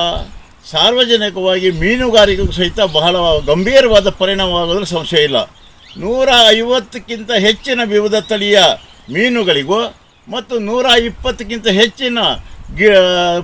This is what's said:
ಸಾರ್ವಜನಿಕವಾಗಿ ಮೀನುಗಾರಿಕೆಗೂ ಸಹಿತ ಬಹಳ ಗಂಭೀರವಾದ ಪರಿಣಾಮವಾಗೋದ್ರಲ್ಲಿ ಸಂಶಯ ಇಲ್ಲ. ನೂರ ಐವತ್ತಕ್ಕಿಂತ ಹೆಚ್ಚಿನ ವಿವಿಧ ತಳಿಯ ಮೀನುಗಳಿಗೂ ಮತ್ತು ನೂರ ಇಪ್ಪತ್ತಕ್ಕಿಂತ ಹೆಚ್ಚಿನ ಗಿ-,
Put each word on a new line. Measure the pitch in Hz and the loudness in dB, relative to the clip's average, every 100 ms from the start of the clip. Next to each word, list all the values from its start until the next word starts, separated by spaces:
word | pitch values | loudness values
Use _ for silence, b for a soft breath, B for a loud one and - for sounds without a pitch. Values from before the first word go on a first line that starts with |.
| 170 165 - - - - - | -4 -4 -10 -16 -20 -20 -8
ಸಾರ್ವಜನಿಕವಾಗಿ | 156 196 247 240 226 208 185 185 185 185 | 0 0 2 2 0 0 -4 -2 0 0
ಮೀನುಗಾರಿಕೆಗೂ | 165 180 247 247 214 202 190 196 | 0 0 0 2 4 4 2 -2
ಸಹಿತ | 175 175 - | -2 -4 -2
ಬಹಳ | 190 151 170 180 170 151 135 | -2 0 0 0 0 0 0
ಗಂಭೀರವಾದ | 165 196 269 240 208 196 | 0 4 4 6 4 2
ಪರಿಣಾಮವಾಗೋದ್ರಲ್ಲಿ | - 185 196 185 175 170 190 190 | 0 -2 -2 -2 -2 -2 -4 -4
ಸಂಶಯ | 175 139 165 | -6 -2 0
ಇಲ್ಲ. | 147 123 - - - - - - | 0 0 -4 -10 -20 -20 -20 -10
ನೂರ | 190 254 269 240 220 | -6 -2 2 4 4
ಐವತ್ತಕ್ಕಿಂತ | 220 233 254 - 240 214 233 220 | 4 2 -2 -4 -10 -10 -10 -4
ಹೆಚ್ಚಿನ | 226 208 220 262 247 | 0 0 -2 -4 -4
ವಿವಿಧ | 220 208 208 | 0 0 0
ತಳಿಯ | 214 - 214 202 202 160 - - - - | -2 -2 -2 2 4 4 0 -8 -20 -8
ಮೀನುಗಳಿಗೂ | 151 247 240 180 143 139 214 233 - _ _ 233 | -2 0 0 0 0 0 -2 -4 -10 _ _ -14
ಮತ್ತು | 240 220 240 | -12 -8 -6
ನೂರ | 208 247 262 | -4 -2 2
ಇಪ್ಪತ್ತಕ್ಕಿಂತ | 240 233 - 254 233 208 233 208 | 2 0 -4 -8 -6 -8 -6 0
ಹೆಚ್ಚಿನ | 190 233 - 254 240 170 113 - b - 160 | 2 0 -2 -6 -2 -2 -4 -10 b -10 0
ಗಿ-, | 208 196 180 180 175 175 | 4 6 4 2 0 -2